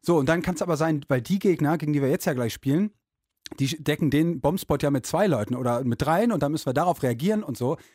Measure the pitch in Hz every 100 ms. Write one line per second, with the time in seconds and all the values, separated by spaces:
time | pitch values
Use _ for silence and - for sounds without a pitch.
0 | - 170 135 170 175 170 170 151 160 151
1 | - 131 120 196 202 170 147 160 151 147
2 | 135 175 - 127 117 - 135 151 208 _
3 | _ _ _ _ - - 135 160 147 147
4 | 156 143 170 170 139 185 - 143 147 139
5 | - 160 196 127 - 123 123 120 120 117
6 | 139 170 233 180 143 156 - 135 175 165
7 | 127 117 175 214 202 120 123 160 -